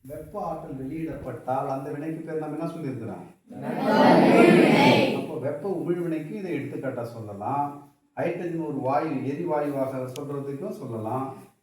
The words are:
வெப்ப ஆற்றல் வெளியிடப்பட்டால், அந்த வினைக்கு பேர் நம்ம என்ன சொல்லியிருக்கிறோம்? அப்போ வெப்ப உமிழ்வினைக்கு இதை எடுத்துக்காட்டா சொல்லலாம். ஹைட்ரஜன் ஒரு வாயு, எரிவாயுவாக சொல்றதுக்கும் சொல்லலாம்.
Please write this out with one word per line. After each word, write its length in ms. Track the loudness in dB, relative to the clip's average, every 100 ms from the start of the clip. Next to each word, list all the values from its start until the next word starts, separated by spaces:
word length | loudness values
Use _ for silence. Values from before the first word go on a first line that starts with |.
வெப்ப 420 | -12 -14 -10 -8 -6
ஆற்றல் 320 | -6 -8 -10
வெளியிடப்பட்டால், 880 | -8 -6 -6 -8 -8 -8 -4 -2 -2
அந்த 240 | -4 -6
வினைக்கு 300 | -6 -6 -6
பேர் 180 | -6 -6
நம்ம 180 | -6 -6
என்ன 140 | -6
சொல்லியிருக்கிறோம்? 540 | -6 -8 -6 -8 -10 -14 _ _ -10 -6 -2 2 6 8 8 8 8 10 10 8 8 8 6 4 -2
அப்போ 240 | -4 -6
வெப்ப 300 | -6 -4 -4
உமிழ்வினைக்கு 640 | -4 -2 -2 -2 -4 -6
இதை 200 | -8 -6
எடுத்துக்காட்டா 500 | -6 -6 -8 -8 -8
சொல்லலாம். 640 | -10 -10 -12 -8 -4 -2 -4 -6 -20 _ _ -4
ஹைட்ரஜன் 520 | -4 -2 -4 -4 -4
ஒரு 100 | -4
வாயு, 380 | 0 0 0 -4 -4
எரிவாயுவாக 760 | -4 -2 -2 -2 -2 -4 -4 -8
சொல்றதுக்கும் 720 | -8 -8 -8 -8 -8 -8 -10
சொல்லலாம். 500 | -8 -6 -4 -4 -6 -10 -20 _